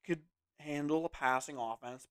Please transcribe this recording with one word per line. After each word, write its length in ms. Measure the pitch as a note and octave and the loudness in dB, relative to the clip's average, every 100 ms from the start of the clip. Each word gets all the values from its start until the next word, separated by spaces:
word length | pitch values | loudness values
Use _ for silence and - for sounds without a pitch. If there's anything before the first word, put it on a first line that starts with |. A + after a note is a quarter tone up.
| - | -2
could 160 | E3 D3+ _ _ - | -2 -4 _ _ -14
handle 460 | D3+ D3 D3 D#3 E3 | -6 -2 2 2 0
a 40 | |
passing 480 | - C3 B2+ C3 C#3 | 0 2 2 0 -6
offense 500 | A2+ A2+ B2 B2+ - | -6 -6 -10 -12 -6